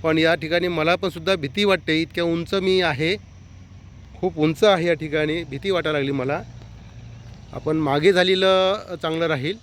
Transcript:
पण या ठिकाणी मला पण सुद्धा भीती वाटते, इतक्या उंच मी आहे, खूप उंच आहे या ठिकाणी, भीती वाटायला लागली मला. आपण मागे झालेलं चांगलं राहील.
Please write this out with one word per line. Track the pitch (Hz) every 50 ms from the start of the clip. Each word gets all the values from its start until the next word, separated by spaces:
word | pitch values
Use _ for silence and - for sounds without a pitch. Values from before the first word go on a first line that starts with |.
पण | - 160 160 160
या | 160 160 170
ठिकाणी | 170 170 151 165 175 175 180
मला | 175 156 151 165 180
पण | 180 190 185
सुद्धा | - 170 160 185 190
भीती | 175 139 139 - 202 208
वाटते, | 202 190 170 - - 156 160
इतक्या | 165 - - 175 170
उंच | 170 170 170 165 - -
मी | 196 190 185 185 185
आहे, | 180 160 143 123 156 165 196 104 - - - - - - - - - - - - - - - - - - - -
खूप | - 185 170 160
उंच | 151 160 160 - 220
आहे | 214 196 170 165
या | 175 170
ठिकाणी, | 143 156 151 143 156 151 151 156 170 165
भीती | 131 131 139 - 196
वाटायला | 190 170 151 156 151 147
लागली | 139 139
मला. | 139 135 127 135 147 175 220 - - - - - - - - - - - - - - - - - - - - -
आपण | - - - 151 156
मागे | 160 156 139 139 147 151 196
झालेलं | 190 180 180 185 190 185 190 190 190 190 190 185 196 214 - - 180 165
चांगलं | - 160 160 165 165
राहील. | 160 156 131 127 156 202 226